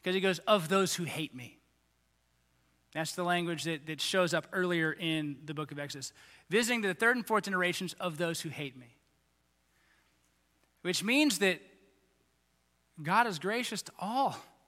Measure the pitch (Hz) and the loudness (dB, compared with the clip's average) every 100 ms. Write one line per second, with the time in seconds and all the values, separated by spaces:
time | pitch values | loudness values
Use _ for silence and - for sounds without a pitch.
0 | 185 185 190 175 - 208 160 196 190 - | 0 2 2 0 4 2 4 2 2 0
1 | 165 - 156 127 120 - _ _ _ _ | -4 -4 -8 -10 -16 -20 _ _ _ _
2 | _ _ _ _ _ _ _ _ _ 156 | _ _ _ _ _ _ _ _ _ -4
3 | 160 - 175 175 170 165 147 156 156 151 | -4 -2 0 2 0 -2 -4 -4 -6 -4
4 | - 190 175 165 151 196 180 170 160 151 | 0 2 2 2 -2 -2 0 2 0 0
5 | 165 160 151 135 156 147 151 143 143 139 | -2 0 -2 -6 -10 -8 -8 -8 -10 -10
6 | 131 - - - _ 202 226 240 202 175 | -12 -16 -20 -20 _ 2 2 2 0 2
7 | 226 247 208 214 196 190 180 170 180 - | 4 2 2 0 2 0 0 0 -6 -6
8 | 185 151 170 165 165 127 143 127 120 _ | -8 -2 -2 -2 -6 -8 -10 -12 -20 _
9 | _ _ _ _ _ _ _ _ _ _ | _ _ _ _ _ _ _ _ _ _
10 | _ _ _ _ _ _ _ _ 175 180 | _ _ _ _ _ _ _ _ -2 -2
11 | 196 269 302 190 196 165 - - _ _ | 2 4 4 4 2 2 -6 -20 _ _
12 | _ _ _ _ _ _ _ _ _ - | _ _ _ _ _ _ _ _ _ -10
13 | 151 202 240 165 180 226 233 208 - - | 0 2 2 0 -2 -2 -4 -6 -10 -10
14 | 185 247 254 127 - _ | -4 0 0 -2 -14 _